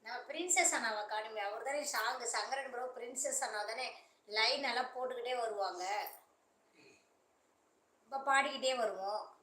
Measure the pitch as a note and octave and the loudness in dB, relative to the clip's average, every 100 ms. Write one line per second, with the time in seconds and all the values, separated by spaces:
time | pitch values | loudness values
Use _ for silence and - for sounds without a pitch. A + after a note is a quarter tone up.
0 | A3 A#3+ A#3+ D4+ F4+ F#4 E4+ C#4+ A#3 G#3+ | -10 -10 -8 -6 2 4 6 4 0 -2
1 | G#3 G#3+ A3 A3 G3+ A3 B3+ C#4+ C#4+ A#3+ | -2 -4 -4 -4 -4 -4 -2 -2 0 0
2 | A3 B3+ A#3 - - C4 C4 A#3+ B3+ A#3+ | 0 -2 -2 -2 -2 -2 -4 -6 -6 -6
3 | A#3+ C4+ C#4 - B3 G#3 G3+ - G3 - | -8 -4 -2 0 -2 -2 -4 -4 -6 -8
4 | - _ - G#3+ A3+ C#4 C#4 A#3 B3+ B3+ | -20 _ -4 4 4 4 2 0 -2 -2
5 | B3+ A#3+ A#3+ B3+ A3+ G3+ F#3+ F3+ F#3 G#3 | -4 -4 -2 0 -2 0 -2 -2 -4 -2
6 | - - _ _ _ _ _ _ - - | -4 -10 _ _ _ _ _ _ -20 -20
7 | _ _ _ _ _ _ _ _ _ _ | _ _ _ _ _ _ _ _ _ _
8 | _ C4+ C#4 C#4 C#4+ C4+ C4 B3+ G#3+ F#3+ | _ -2 6 6 6 2 2 4 2 2
9 | F#3+ G#3+ - - | -2 -4 -6 -16